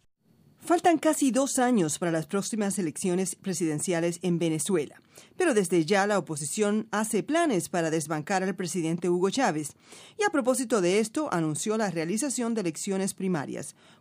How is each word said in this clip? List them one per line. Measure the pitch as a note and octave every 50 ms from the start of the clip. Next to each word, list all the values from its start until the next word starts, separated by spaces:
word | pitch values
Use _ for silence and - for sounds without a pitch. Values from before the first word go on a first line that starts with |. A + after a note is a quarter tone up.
| _ _ _ _ _ _ _ _ _ _ _ _
Faltan | - - E4+ E4 - F4+ E4 C#4
casi | - D#4 D4 - C#4+ C4
dos | G#3 C4 C#4 C4 - C4
años | B3 B3 B3+ G#3 E3 D3+ - -
para | F3+ E3+
las | D#3+ D#3+ D#3+
próximas | - G3+ G3 G3 - A3+ G#3+ G#3 G3 F3+ G3+
elecciones | F3+ D3+ - - - F#3 F3 F#3 F#3+ F3+ -
presidenciales | _ - G3 F3 D#3 F3 D#3 D3+ D3+ - G3 E3+ E3 E3+ E3+ E3+ -
en | - F3+ F3 D#3+
Venezuela, | E3+ E3 D#3 D#3 - - F#3+ D#3+ C3+ - - - _ _ _ - - - _
pero | - F#4 E4
desde | A#3+ G#3 F#3 E3+ F#3+ E3+ D#3
ya | D3+ G#3 F#3+ G3
la | G#3 G#3 F#3+
oposición | C#3+ - D#3 C#3 D#3 - - G#3+ G#3 G#3 G#3 G#3+ - -
hace | F#3+ G#3 A3 A3 - F#3+
planes | F3 - D4+ E4+ F4 D#4 A3 E3+ E3 -
para | - F3 E3 D#3+
desbancar | D#3+ E3 C#3+ D#3 E3 D3+ D3 - G3+ F#3
al | F#3 F#3+ F#3
presidente | - F#3 D#3+ - F#3 D#3 D#3+ E3 E3+ F#3 F3
Hugo | F3 F3+ F3+ G3
Chávez. | - C4+ C4 G3+ D3+ D#3 D3+ - - _ _ - - - - - - -
Y | G#4
a | G#4
propósito | D#4+ C#4+ A3 B3+ B3+ A3+ C4 A3 B3+ G#3
de | F3 F3 F#3+ G#3+
esto, | A3+ A3 - G#3 G3+ -
anunció | - E3+ D#3+ D#3 D3+ D3+ - G#3+ G#3+
la | A3 A3 F#3+
realización | E3 E3 D#3 E3+ G#3 A3 D4+ C#4 - B3 A#3 A3+ A#3
de | A3
elecciones | F#3+ E3+ D3 - - G3+ F#3+ F#3+ F#3+ F#3+
primarias. | - - F#3 F#3+ F3 D3 C3+ - B2 - - - - _ - - - _